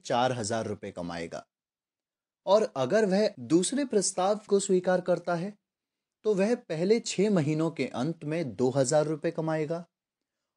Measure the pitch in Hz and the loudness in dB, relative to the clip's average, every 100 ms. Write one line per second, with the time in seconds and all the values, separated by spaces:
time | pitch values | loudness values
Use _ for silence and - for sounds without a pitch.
0 | - 123 127 123 104 113 107 101 101 90 | -2 2 2 0 -2 -2 -4 -6 -10 -8
1 | 87 85 85 80 - _ _ _ _ _ | -8 -8 -8 -10 -14 _ _ _ _ _
2 | _ _ _ _ 175 208 - 135 131 208 | _ _ _ _ 2 2 2 -2 0 2
3 | 208 190 214 - 120 160 180 269 277 208 | 2 2 0 -2 0 2 2 -2 -2 0
4 | 185 - 185 208 - 196 196 185 185 185 | 0 0 0 -2 0 0 2 0 2 0
5 | 180 170 175 170 196 208 _ _ _ _ | 0 -2 -2 -4 -4 -10 _ _ _ _
6 | _ _ 214 190 202 240 - 160 185 233 | _ _ -2 2 2 0 -4 -2 2 2
7 | - - 214 190 147 156 160 156 127 110 | 0 0 2 2 2 2 0 -2 -4 -4
8 | 143 160 147 165 143 98 127 135 123 151 | -4 -4 -6 -6 -6 -2 0 2 2 2
9 | 151 156 165 156 160 160 151 170 175 _ | 2 -2 -4 -4 -2 -2 -4 -6 -10 _
10 | _ _ _ _ _ | _ _ _ _ _